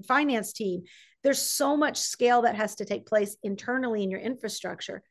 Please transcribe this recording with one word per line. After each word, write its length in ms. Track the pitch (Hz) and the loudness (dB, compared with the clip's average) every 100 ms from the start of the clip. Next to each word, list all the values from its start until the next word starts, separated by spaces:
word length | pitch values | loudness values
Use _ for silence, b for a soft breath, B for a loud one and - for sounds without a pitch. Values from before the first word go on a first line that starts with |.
| 202 | 0
finance 460 | 262 294 226 - | 2 4 0 -2
team. 300 | - 202 180 B B B B | -4 -4 -4 B B B B
There's 200 | 277 262 | 2 2
so 340 | - - 277 294 | 0 0 2 2
much 220 | 294 - | 2 0
scale 460 | - - 240 240 | -4 2 4 6
that 120 | 233 214 | 4 2
has 200 | 208 - | -2 -4
to 100 | 202 | -6
take 200 | 196 - | -6 0
place 300 | 214 208 - | 2 2 -4
internally 600 | 202 196 - 254 254 214 | -6 -6 -4 -2 -2 -2
in 80 | 190 | -2
your 100 | 190 | -2
infrastructure. 840 | 226 247 220 - 185 175 - - - | -4 -6 -6 -6 -8 -8 -10 -12 -16